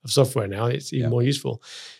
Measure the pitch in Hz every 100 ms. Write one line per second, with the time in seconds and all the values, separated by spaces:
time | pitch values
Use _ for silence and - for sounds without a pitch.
0 | 123 143 135 123 101 98 117 127 - 139
1 | 120 120 123 139 131 113 - - -